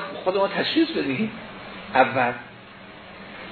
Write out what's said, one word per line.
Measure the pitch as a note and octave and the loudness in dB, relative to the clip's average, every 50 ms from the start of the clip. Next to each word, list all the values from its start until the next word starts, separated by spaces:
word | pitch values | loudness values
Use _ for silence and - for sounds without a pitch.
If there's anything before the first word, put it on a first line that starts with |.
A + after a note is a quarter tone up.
| - - - - - | 4 -6 -10 -2 -2
خود | F#3 F#3+ | 0 2
ما | G3 G3 F#3+ | 2 2 2
تشخیص | F3+ F3+ - - - D#4 E4 - | 2 0 -2 2 4 4 4 4
بدیم | - F3 C#3+ C#3 C3 B2+ A3 G#3+ - - - - - - - - - - - - - | 2 -2 0 0 0 0 0 -2 -2 -8 -12 -12 -12 -14 -12 -12 -12 -14 -12 4 6
اول. | D#3 C3+ A#2+ A#2 C3+ B2 A#2+ - - - - - - - - - - - - - - - - - - - - - - - - | 6 6 8 6 2 2 2 0 -4 -10 -16 -18 -18 -20 -20 -20 -18 -18 -18 -18 -18 -18 -18 -16 -16 -16 -16 -14 -14 -12 2